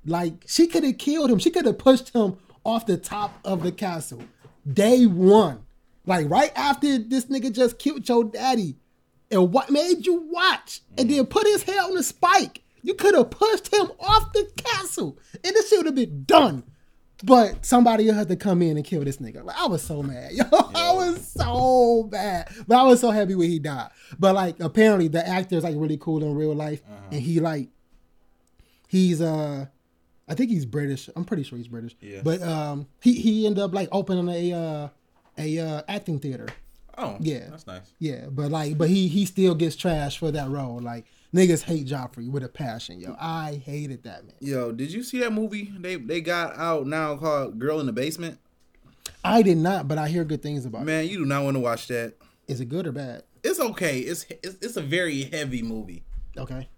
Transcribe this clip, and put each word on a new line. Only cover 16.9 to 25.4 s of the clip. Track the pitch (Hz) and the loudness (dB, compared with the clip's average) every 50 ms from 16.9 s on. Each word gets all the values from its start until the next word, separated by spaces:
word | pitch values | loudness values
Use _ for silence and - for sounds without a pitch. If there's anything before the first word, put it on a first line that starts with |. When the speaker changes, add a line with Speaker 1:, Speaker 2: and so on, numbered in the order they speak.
| _ _ _ _ _ - | _ _ _ _ _ -6
Speaker 1:
But | 196 196 262 247 220 190 - - - | 6 8 8 8 8 4 0 -8 0
somebody | - 254 247 247 240 226 214 220 220 | 4 6 6 6 6 6 4 4 4
else | 214 | 2
had | 208 208 160 | 2 0 -2
to | 180 | -4
come | 180 - 208 185 175 | -2 0 0 2 2
in | 175 165 151 151 | 2 2 0 -2
and | 147 | -4
kill | - 190 156 143 | -4 -4 -4 -4
this | 139 135 - | -4 -6 -8
nigga. | 127 110 110 - - | -12 -14 -14 -14 -14
Like, | 180 - 311 | -10 -6 -4
I | 359 | -2
was | 285 180 147 | -2 -2 -4
so | - - 160 147 | -4 -6 -8 -6
mad. | 139 139 127 123 131 139 | -6 -8 -8 -10 -12 -10
<laughs> | |
Yo, | 165 233 247 - | -2 -2 4 6
I | 302 381 - - - | 6 6 6 4 -2
Speaker 2:
Yeah. | 339 339 349 359 | -2 2 2 2
Speaker 1:
was | 381 359 349 339 359 - - | 2 2 0 -2 -4 -8 -12
so | - - - 240 240 254 254 262 254 254 240 233 233 226 220 214 | -4 -2 -2 0 2 2 4 6 6 6 6 6 4 2 2 -2
mad. | 208 196 202 208 185 170 - - - - 196 | -4 -4 -4 -2 -4 -4 -6 -10 -16 -16 2
But | - 233 254 | 4 6 8
I | 262 | 8
was | 262 247 240 | 8 8 6
so | 247 233 | 6 2
happy | 214 214 202 180 190 | 2 2 0 0 0
when | 185 170 170 | 0 0 0
he | 170 160 | 0 -2
died. | 143 151 143 127 113 110 _ _ - - 147 - | -4 -6 -8 -8 -10 -12 _ _ -20 -20 -4 2
But, | 170 190 185 | 4 4 4
like, | 196 185 175 - - | 4 0 -2 -4 -4
apparently | 170 156 - 220 220 220 208 185 170 160 | -6 -2 4 6 6 6 6 4 2 2
the | 147 165 170 180 | 0 -2 -2 -2
actor | 185 190 | -2 -4